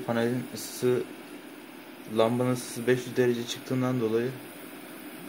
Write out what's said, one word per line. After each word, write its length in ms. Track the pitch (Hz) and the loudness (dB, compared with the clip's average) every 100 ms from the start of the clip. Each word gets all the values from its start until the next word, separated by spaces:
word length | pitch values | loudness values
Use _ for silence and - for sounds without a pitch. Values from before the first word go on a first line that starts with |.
panelin 400 | 123 117 117 123 120 | 2 2 2 0 -4
ısısı, 500 | 104 - - 127 123 - - - - - - - - - - - 110 | -8 -8 0 2 2 0 -8 -14 -14 -14 -16 -16 -16 -16 -16 -2 4
lambanın 360 | 113 123 127 | 6 6 2
ısısı 340 | 123 - 120 113 | 2 -2 0 4
beş 120 | 123 | 4
yüz 180 | 123 127 | 4 4
derece 300 | 123 120 120 | 4 4 -2
çıktığından 540 | - - 127 127 127 | -8 -2 2 2 2
dolayı 280 | 110 113 127 135 - - - - - - - - | 2 2 0 -4 -12 -14 -14 -14 -14 -14 -14 -14